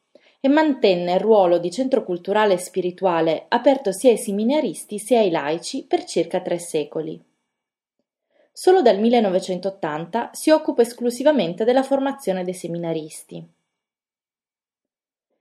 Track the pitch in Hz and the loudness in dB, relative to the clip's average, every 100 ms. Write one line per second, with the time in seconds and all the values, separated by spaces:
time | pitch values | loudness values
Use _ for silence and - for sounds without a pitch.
0 | _ _ _ _ 269 302 311 262 208 175 | _ _ _ _ 2 4 2 2 2 2
1 | 175 185 214 214 175 175 175 208 262 254 | 0 0 4 4 6 2 0 -4 -2 -2
2 | - 175 185 208 214 180 - 190 180 180 | -2 -6 -2 0 2 2 -2 -6 -6 -2
3 | 180 165 165 156 - 240 269 269 196 185 | -2 0 0 -2 -2 2 2 2 0 2
4 | 262 220 220 196 226 302 294 - - 208 | 2 2 0 -2 0 0 -2 -6 -10 -12
5 | - 240 202 160 143 170 - 269 - 359 | 0 2 2 0 -2 -6 -6 -10 -4 -4
6 | - 185 165 - - 175 - 156 147 160 | -2 -4 -2 -4 -4 -6 -4 -6 -4 -8
7 | 156 165 _ _ _ _ _ _ _ _ | -8 -12 _ _ _ _ _ _ _ _
8 | _ _ _ _ _ - 370 381 240 196 | _ _ _ _ _ -2 4 6 4 4
9 | 226 240 202 180 185 180 190 190 160 151 | 2 2 2 0 -2 -4 -6 -6 -6 -6
10 | 165 233 240 - 320 311 311 269 233 - | -6 -6 -6 -4 2 2 2 0 0 0
11 | 240 240 277 285 170 175 220 262 262 269 | -6 0 2 2 0 -2 0 2 2 -2
12 | 269 269 - 185 180 180 165 170 170 160 | -2 -4 -4 -4 -6 -8 -8 -6 -4 -6
13 | 156 - - 170 165 _ _ _ _ _ | -8 -16 -18 -18 -18 _ _ _ _ _
14 | _ _ _ _ _ _ _ _ _ _ | _ _ _ _ _ _ _ _ _ _
15 | _ _ _ _ | _ _ _ _